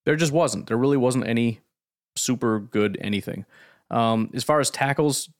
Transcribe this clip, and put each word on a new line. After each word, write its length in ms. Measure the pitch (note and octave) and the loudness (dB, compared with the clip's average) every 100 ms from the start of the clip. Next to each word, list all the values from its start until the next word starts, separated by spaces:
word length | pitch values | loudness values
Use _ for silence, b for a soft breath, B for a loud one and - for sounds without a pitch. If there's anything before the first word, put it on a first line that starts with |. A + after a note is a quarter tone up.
| - | -2
There 100 | D#3 | 2
just 160 | D#3+ | 2
wasn't. 360 | D#3 C#3+ G#2 - | 2 0 -2 -4
There 100 | A#2 | 0
really 180 | C3+ C#3 | 2 4
wasn't 300 | B2 B2 - | 2 0 -2
any 340 | A#2 A#2 A2 _ _ _ _ _ - | 0 0 -2 _ _ _ _ _ -6
super 440 | - A#2 A#2 A2 | -2 0 0 0
good 360 | G2+ G#2+ G#2 - | -2 0 0 -2
anything. 440 | G2+ G2+ G#2 F#2+ - b b b - | -4 -4 -4 -10 -12 b b b -4
Um, 400 | A#2 A2+ A2+ A2 | 0 2 0 -2
as 120 | B2+ | -4
far 160 | - D3+ | 0 2
as 100 | C3 | 0
tackles, 580 | - C#3 C#3 D3 C3+ - | -2 -2 2 0 -2 -8